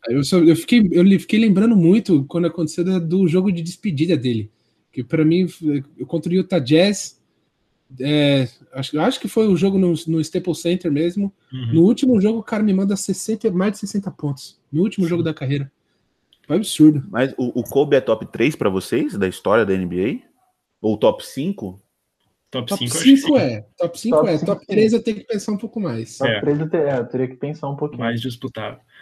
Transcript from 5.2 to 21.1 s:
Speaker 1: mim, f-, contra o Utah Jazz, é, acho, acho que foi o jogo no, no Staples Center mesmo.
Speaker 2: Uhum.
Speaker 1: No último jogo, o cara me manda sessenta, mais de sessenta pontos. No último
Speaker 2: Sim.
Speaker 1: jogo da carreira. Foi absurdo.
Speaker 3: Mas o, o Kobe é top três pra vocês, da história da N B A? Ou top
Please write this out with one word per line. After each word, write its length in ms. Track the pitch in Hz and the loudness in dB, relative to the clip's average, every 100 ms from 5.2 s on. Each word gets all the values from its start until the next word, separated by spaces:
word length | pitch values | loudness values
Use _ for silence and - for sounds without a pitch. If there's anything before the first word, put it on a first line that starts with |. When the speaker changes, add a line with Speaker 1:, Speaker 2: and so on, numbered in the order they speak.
| 156 | 2
Speaker 1:
mim, 180 | 170 | 2
f-, 380 | 180 - 156 143 139 _ 180 | 0 -2 -4 -4 -6 _ -8
contra 240 | 170 165 | -6 -2
o 40 | 180 | -2
Utah 240 | 180 180 | 0 -2
Jazz, 640 | 123 156 196 202 - _ _ _ _ _ _ _ _ 131 | 2 4 4 0 -8 _ _ _ _ _ _ _ _ -8
é, 480 | 135 151 143 139 123 _ _ | 0 2 4 2 0 _ _
acho, 240 | 131 135 147 | -10 -6 0
acho 200 | 185 269 | 0 0
que 80 | 208 | -4
foi 180 | - 220 | 0 2
o 100 | 180 | 4
jogo 200 | 196 196 | 2 2
no, 160 | 180 160 - | 2 0 -2
no 140 | 160 | -2
Staples 380 | 156 185 180 160 | -2 -4 -4 -4
Center 300 | 170 180 180 | -2 -2 0
mesmo. 420 | 143 170 180 196 _ _ | 0 -2 -2 -6 _ _
Speaker 2:
Uhum. 220 | 131 120 | -10 0
Speaker 1:
No 80 | 160 | 4
último 360 | 180 233 254 233 | 4 4 2 4
jogo, 180 | 196 226 | 2 0
o 40 | |
cara 200 | 208 214 | -4 0
me 100 | 214 | 2
manda 220 | 190 196 202 | 2 0 -2
sessenta, 560 | - 190 - 220 226 | -4 -6 -4 -2 -2
mais 220 | 180 180 | 0 -2
de 60 | 185 | -2
sessenta 300 | 196 208 196 | -6 -6 -6
pontos. 480 | - 147 139 - _ _ | -6 -6 -6 -12 _ _
No 100 | 147 | -2
último 200 | 208 - 170 | -2 0 -2
Speaker 2:
Sim. 40 | |
Speaker 1:
jogo 120 | 175 | 0
da 120 | 160 | -2
carreira. 360 | 156 131 143 139 _ _ _ _ _ _ _ _ | -4 -4 -4 -4 _ _ _ _ _ _ _ _
Foi 100 | - | -2
absurdo. 460 | 214 - 151 147 117 | -2 6 6 6 -2
Speaker 3:
Mas 240 | 101 135 - | -2 -2 0
o, 220 | 123 123 | -4 -4
o 40 | |
Kobe 320 | 117 131 147 139 | -2 0 2 2
é 60 | |
top 220 | - 110 - | 2 -2 -2
três 280 | - 120 151 | -2 -2 0
pra 140 | 110 | -2
vocês, 480 | 95 - 117 294 180 | -2 -2 -2 -2 -2
da 100 | 95 | -4
história 380 | 90 - 107 104 | -2 0 2 2
da 80 | |
N 100 | 95 90 | 0 -2
B 340 | 87 101 226 | -2 -2 -4
A? 40 | _ _ _ _ _ _ | _ _ _ _ _ _
Ou 160 | 107 107 | -4 2
top 300 | 113 | 2